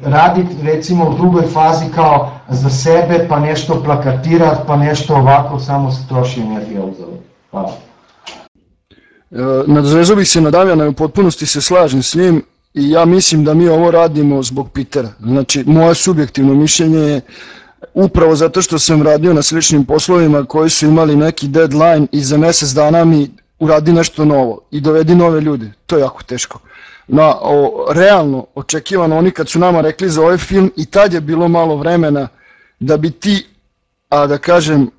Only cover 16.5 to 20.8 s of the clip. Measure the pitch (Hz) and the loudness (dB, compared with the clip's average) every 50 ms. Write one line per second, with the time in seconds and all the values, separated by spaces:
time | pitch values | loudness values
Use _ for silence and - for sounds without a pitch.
16.5 | 139 139 151 156 - - 170 160 160 160 156 147 147 139 - - - - - - | 2 2 2 2 0 0 0 0 2 2 0 0 -2 -4 -6 -10 -20 -20 -20 -20
17.5 | - - - _ _ _ - - _ - 190 190 - - - - 160 143 160 165 | -20 -20 -20 _ _ _ -20 -10 _ 0 0 0 2 2 2 4 4 2 0 0
18.5 | - 180 185 - 170 156 - - 165 156 147 151 151 147 156 180 175 151 143 - | 0 -2 -2 -2 -2 -2 0 0 2 2 2 2 2 2 2 2 2 2 0 0
19.5 | 156 165 156 - 160 147 139 - 143 156 147 - 185 175 170 156 151 143 139 120 | -2 -2 -2 0 0 0 0 0 0 -2 0 0 2 2 4 2 2 0 0 -2
20.5 | - 156 156 160 151 - | -2 -2 0 0 0 0